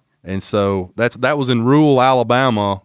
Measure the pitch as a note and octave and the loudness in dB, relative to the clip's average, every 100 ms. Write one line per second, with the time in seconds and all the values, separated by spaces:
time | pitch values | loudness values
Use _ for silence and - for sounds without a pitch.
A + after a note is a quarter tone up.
0 | _ _ - F#2+ - G#2+ G2 G2 F#2 - | _ _ -10 -8 -4 -2 0 -2 -6 -4
1 | A#2 - B2+ D3 B2+ A#2+ A#2 D3 D3+ C3 | -4 -2 -4 -2 -2 0 2 2 4 4
2 | B2+ C3 A2+ A#2+ C3+ G#2+ G2+ F#2+ | 4 2 0 0 0 0 -2 -4